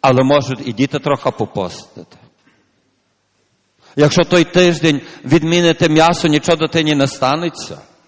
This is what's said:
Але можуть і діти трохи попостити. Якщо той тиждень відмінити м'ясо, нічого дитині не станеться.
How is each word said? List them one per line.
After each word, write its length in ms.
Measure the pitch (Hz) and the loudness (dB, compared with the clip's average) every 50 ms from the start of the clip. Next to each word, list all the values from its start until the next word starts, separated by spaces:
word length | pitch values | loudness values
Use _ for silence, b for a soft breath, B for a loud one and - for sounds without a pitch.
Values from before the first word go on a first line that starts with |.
Але 220 | - 135 127 127 131 | 2 4 2 4 2
можуть 440 | 131 143 147 127 127 131 110 - | 2 2 0 0 -2 -8 -8 -8
і 60 | 127 113 | -10 -4
діти 260 | 101 139 139 - 143 | -2 -2 -2 -2 -6
трохи 320 | - 151 143 127 - 135 | -4 -4 -4 -2 -2 -6
попостити. 840 | - - 113 - - 104 95 87 80 - - _ _ 90 82 _ - _ _ _ _ _ _ _ _ _ _ _ _ _ _ _ _ _ _ _ _ _ _ _ _ _ _ _ _ _ _ _ _ b b b b | -4 -4 -8 -6 -6 -8 -8 -8 -8 -14 -20 _ _ -20 -20 _ -20 _ _ _ _ _ _ _ _ _ _ _ _ _ _ _ _ _ _ _ _ _ _ _ _ _ _ _ _ _ _ _ _ b b b b
Якщо 280 | 143 147 147 - 180 170 | 2 2 2 4 2 0
той 200 | - 180 175 165 | 2 2 0 0
тиждень 580 | - - 180 185 175 170 143 147 165 147 139 B B B B B | 2 2 2 2 2 2 0 0 0 0 -2 B B B B B
відмінити 640 | 127 139 170 147 165 170 175 175 170 160 - 175 165 | 0 0 2 2 2 0 2 2 2 0 2 0 2
м'ясо, 380 | 156 156 160 165 175 - - | 4 4 4 2 2 0 0
нічого 300 | 160 147 147 - - 170 | 0 0 0 2 0 0
дитині 380 | 156 160 151 - 165 160 151 151 | 0 -2 -4 -2 -2 -2 0 0
не 120 | 143 139 | 0 0
станеться. 680 | 131 - - 135 127 143 160 175 170 - - - - 78 71 - _ _ _ _ | -2 -2 -2 -2 -2 -2 -2 -4 -8 -8 -10 -16 -16 -16 -20 -20 _ _ _ _